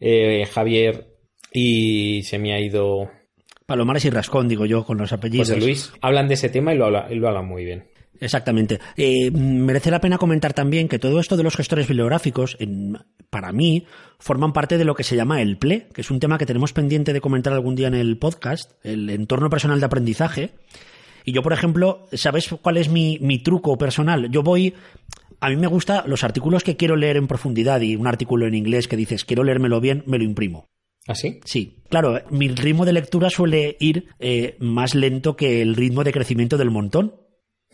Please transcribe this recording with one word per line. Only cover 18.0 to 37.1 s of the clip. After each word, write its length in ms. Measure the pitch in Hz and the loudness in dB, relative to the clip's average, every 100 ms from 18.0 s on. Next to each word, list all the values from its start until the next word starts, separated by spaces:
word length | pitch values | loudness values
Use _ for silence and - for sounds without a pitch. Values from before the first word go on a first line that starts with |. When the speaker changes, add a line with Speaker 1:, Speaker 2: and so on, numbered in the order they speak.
| 117 113 | 0 0
Speaker 2:
podcast, 540 | 156 170 120 120 - _ - | -2 -4 -6 -6 -10 _ -10
el 240 | 107 104 | -6 -4
entorno 400 | 104 107 131 147 | -4 -2 -2 0
personal 300 | 131 147 143 | 0 0 0
de 60 | 135 | 0
aprendizaje. 680 | 131 117 110 165 - 160 - - - - - - - - | 0 0 0 -2 -4 -8 -10 -20 -20 -20 -20 -20 -14 -4
Y 80 | |
yo, 80 | 127 | -2
por 100 | 147 | 0
ejemplo, 540 | 160 170 165 185 185 - | 0 0 2 2 0 -8
¿sabes 340 | 127 147 151 - 165 | -4 0 0 -2 -4
cuál 160 | 180 170 | 0 0
es 120 | 151 | 2
mi, 300 | 165 160 156 | 2 0 0
mi 180 | 139 131 | 0 0
truco 380 | 156 175 156 123 | 2 0 0 0
personal? 520 | 139 151 151 160 120 | 0 0 0 0 0
Yo 120 | 143 | 0
voy, 300 | 147 180 185 - - - - - - - | 2 2 2 -2 -18 -20 -20 -20 -20 -6
a 80 | 135 | -2
mí 80 | 139 | 0
me 100 | 175 | 2
gusta 380 | 175 - 196 - | 0 0 -2 -2
los 160 | 131 | -2
artículos 400 | 120 123 143 180 | -2 -2 0 0
que 140 | 185 151 | 0 0
quiero 180 | 165 156 | 2 2
leer 220 | 147 143 | 2 0
en 100 | 139 | 0
profundidad 540 | 123 143 113 120 135 | -2 -2 0 2 2
y 140 | 110 107 | 2 0
un 120 | 123 | 0
artículo 400 | 117 117 120 113 | -2 0 0 0
en 80 | 110 | 0
inglés 320 | 107 120 - | 0 0 0
que 80 | 110 | -2
dices, 300 | 110 104 - | -2 -4 -2
"Quiero 180 | 120 | 0
leérmelo 380 | 135 127 127 117 | 2 2 2 2
bien", 220 | 131 139 135 | 0 -2 -2
me 100 | 131 | -2
lo 60 | |
imprimo. 460 | 110 104 101 80 - _ _ _ - | 0 -2 -4 -6 -16 _ _ _ -10
Speaker 1:
¿Ah, 60 | 110 | -6
sí? 240 | 165 240 - | -6 -8 -6
Speaker 2:
Sí. 380 | - - - - | -6 -6 -12 -4
Claro, 320 | 165 147 117 - | 0 2 0 -2
mi 180 | 143 139 | -2 -2
ritmo 360 | 127 143 156 180 | 0 0 2 4
de 60 | |
lectura 360 | 170 147 180 180 | 2 0 0 0
suele 480 | 180 170 156 147 - | 2 2 2 0 0
ir, 280 | 151 160 - - | 0 0 -4 -8
eh, 380 | 123 120 120 - | -2 -2 -2 -4
más 340 | 120 117 127 139 | -2 0 0 2
lento 400 | 135 131 156 147 | 0 0 -2 0
que 240 | 143 117 | 0 2
el 140 | 113 113 | 2 2
ritmo 280 | 127 127 | 0 2
de 80 | 143 | 0
crecimiento 460 | 135 123 117 120 147 | 0 -2 0 0 2
del 120 | 120 | 0
montón. 460 | 110 104 156 214 | 0 0 0 -2